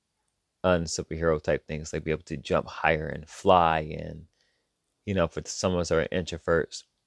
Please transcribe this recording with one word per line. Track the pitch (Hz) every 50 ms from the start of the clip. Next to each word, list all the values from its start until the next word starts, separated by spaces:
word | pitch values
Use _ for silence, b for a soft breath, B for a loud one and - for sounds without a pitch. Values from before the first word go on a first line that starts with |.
| _ _ _ _ _ _ _ _ _ _ _ _ -
unsuperhero | 92 90 85 85 80 - - - - 82 80 82 82 78 76
type | - - 76 67 _
things, | - 78 76 80 - -
like | 80 78
be | 80
able | 78 76 -
to | - 80
jump | 69 - - 90 80 -
higher | - - - - 80 82 78 80
and | 73 67 76 80 -
fly, | - - - 98 92 90 85 80 80 80
and, | 78 78 78 78 80 80 80 78 80 _ _ _ _ _ _ _ _ _ _ _ _ _ _ _ -
you | 104 98
know, | 95 85
for | 82 - - 78
some | - - - - 95 90
of | 87
us | 85 -
are | 85 80 78 -
introverts, | - 92 85 - 85 80 - - 85 82 - - - - - _ _ _ _